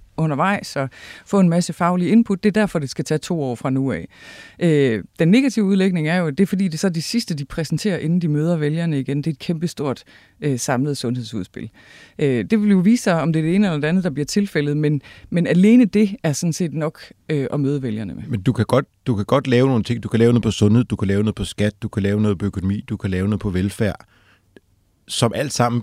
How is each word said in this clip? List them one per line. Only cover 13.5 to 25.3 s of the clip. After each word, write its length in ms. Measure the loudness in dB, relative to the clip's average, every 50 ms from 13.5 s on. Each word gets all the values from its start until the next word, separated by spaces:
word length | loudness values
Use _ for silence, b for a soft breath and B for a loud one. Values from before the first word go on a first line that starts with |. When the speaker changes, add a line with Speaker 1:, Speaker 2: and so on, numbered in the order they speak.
| 2
Speaker 1:
ene 120 | 2 2
eller 120 | 2 0 0
det 80 | 0
andet, 160 | 0 0 0 0
der 60 | -2
bliver 160 | -4 -4 -6
tilfældet, 520 | -2 -2 -2 -2 0 -2 -2 -2 0 0
men, 240 | 0 0 0 0 -2 B B B B B B
men 180 | -2 -2 0
alene 380 | 2 4 4 6 8 8 6 6
det 300 | 4 4 2 2 2 -2 -4 -4
er 100 | -2 -2
sådan 200 | -2 -2 -4 -2
set 200 | -2 -4 -4 -4
nok, 260 | -4 -6 -6 -6 -10 -18 -20 -20 _ _ -4
øh, 180 | -4 -2 -2 -2 -2
at 60 | -2
møde 220 | 0 0 -2 -2
vælgerne 340 | -4 -4 -6 -6 -6 -8 -10
med. 80 | -10 -8
Speaker 2:
Men 140 | -6 -6 0
du 120 | 0 0 2
kan 120 | 2 0
godt, 200 | 2 2 2 2 0 _ _ _
du 80 | -2 -2
kan 100 | -2 0
godt 220 | 2 0 0 2
lave 200 | 2 4 4 4
nogle 160 | 4 2 0 0
ting. 200 | -2 -4 -6 -4
Du 60 | -2
kan 100 | 2 4
lave 120 | 4 4
noget 120 | 4 4 2
på 80 | 0
sundhed, 320 | 0 2 4 4 6 4 4
du 120 | 2 -2
kan 120 | -2 0
lave 160 | 0 0 0 0
noget 120 | 0 -2
på 80 | -4 -6
skat, 380 | -8 -4 -2 -2 -2 -2 _
du 60 | -10
kan 160 | -6 -4 -2 0
lave 180 | 0 0 0
noget 160 | 0 0 0
på 80 | 0 -2
økonomi, 360 | -4 -4 -2 -2 -2 -2 -4 -4 -8
du 80 | -8
kan 140 | -6 -4 -4
lave 160 | -2 -2 0
noget 120 | 0 -2 -2
på 100 | -2 -2
velfærd, 560 | -2 0 -2 -2 -2 -2 -2 -2 -2 -6 -12 b b b b b b b b b b -20 _ _ _ _ _ _ _ _ _
som 240 | -10 -4 -2 0 0